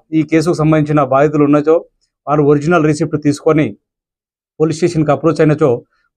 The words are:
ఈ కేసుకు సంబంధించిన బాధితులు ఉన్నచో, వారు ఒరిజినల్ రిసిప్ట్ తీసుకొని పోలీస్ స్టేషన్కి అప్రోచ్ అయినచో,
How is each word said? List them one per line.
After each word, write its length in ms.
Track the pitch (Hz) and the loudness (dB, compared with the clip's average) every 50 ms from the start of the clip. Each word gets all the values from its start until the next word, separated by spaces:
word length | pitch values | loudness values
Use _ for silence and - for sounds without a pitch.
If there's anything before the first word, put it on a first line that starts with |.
| _ _ 160 | _ _ -2
ఈ 80 | 160 151 | -2 -2
కేసుకు 340 | 151 160 160 151 175 160 147 | 0 0 0 0 0 -2 0
సంబంధించిన 400 | 151 156 156 156 147 143 151 147 143 | 0 2 2 2 0 0 0 0 0
బాధితులు 400 | 123 135 135 147 156 147 151 147 | 0 0 0 0 0 0 0 2
ఉన్నచో, 300 | 143 147 147 147 156 160 170 - - _ _ _ _ _ _ _ | 2 2 2 2 2 0 0 -2 -6 _ _ _ _ _ _ _
వారు 160 | 139 147 151 143 | -2 -2 0 2
ఒరిజినల్ 420 | 143 151 147 139 160 180 170 151 | 2 2 2 0 0 0 2 2
రిసిప్ట్ 320 | 156 147 151 160 156 - 147 147 | 0 0 -2 -4 -4 -4 -2 -2
తీసుకొని 440 | 147 143 - - 160 156 156 147 110 101 - _ _ _ _ _ _ _ _ _ _ _ _ _ _ _ - | -2 -2 0 0 0 0 0 0 -2 -6 -12 _ _ _ _ _ _ _ _ _ _ _ _ _ _ _ -4
పోలీస్ 180 | 156 160 151 160 | -4 -4 -2 -2
స్టేషన్కి 340 | 180 170 - 156 156 151 143 | -4 -2 -2 -2 0 0 -2
అప్రోచ్ 280 | 143 - 165 151 160 | 0 0 -2 0 2
అయినచో, 300 | 160 156 151 147 156 139 120 - - _ _ _ _ _ _ | 2 0 2 2 0 0 0 -2 -6 _ _ _ _ _ _